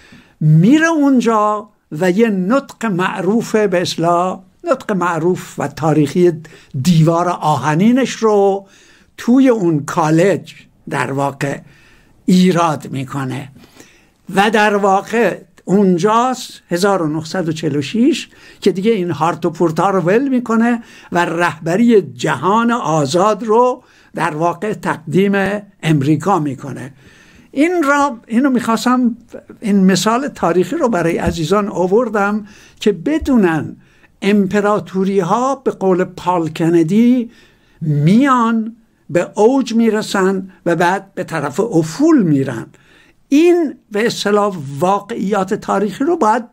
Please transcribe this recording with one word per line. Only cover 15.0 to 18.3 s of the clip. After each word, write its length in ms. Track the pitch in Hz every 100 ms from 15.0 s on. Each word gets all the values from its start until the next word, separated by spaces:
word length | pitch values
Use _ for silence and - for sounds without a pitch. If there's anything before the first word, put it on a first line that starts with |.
| 196 226 202 - - _
اونجاست 960 | - 190 190 175 190 226 254 247 - - -
هزار 320 | 175 202 190
و 40 | 156
نهصد 420 | 156 160 190 165
و 40 |
چهل 240 | 160 160 143
و 60 |
شش 460 | 135 214 262 285 -